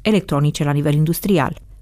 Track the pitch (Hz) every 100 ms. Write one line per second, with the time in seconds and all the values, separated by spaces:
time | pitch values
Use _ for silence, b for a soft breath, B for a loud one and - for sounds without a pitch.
0 | - 214 - 143 147 147 147 143 151 147
1 | 156 165 202 185 127 - - -